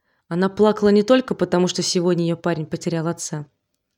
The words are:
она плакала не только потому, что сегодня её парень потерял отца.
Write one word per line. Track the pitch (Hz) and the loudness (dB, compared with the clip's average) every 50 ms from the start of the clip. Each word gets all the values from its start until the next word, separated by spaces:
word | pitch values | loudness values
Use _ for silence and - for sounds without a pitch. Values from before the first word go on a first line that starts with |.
| _ _ _ _ _ | _ _ _ _ _
она | _ 165 175 190 190 | _ -2 -2 -2 -2
плакала | 196 196 208 214 208 208 208 208 | 2 2 2 2 4 4 2 4
не | 202 208 208 | 4 4 4
только | 208 254 262 254 - 226 | 4 4 2 2 -2 -4
потому, | - 180 175 - 180 180 175 | -4 -2 0 0 0 0 0
что | - - | -2 -4
сегодня | 170 - - 185 170 180 180 165 170 | -4 -2 -2 0 0 0 0 0 0
её | 165 170 | -2 -4
парень | 165 - 175 170 156 156 | -2 -4 -4 -4 -4 -6
потерял | 156 - 160 - 175 165 165 156 | -8 -10 -8 -6 -4 -4 -4 -4
отца. | 170 165 165 - - - 151 147 - _ _ _ _ _ _ _ _ _ | -4 -6 -6 -8 -10 -10 -10 -10 -14 _ _ _ _ _ _ _ _ _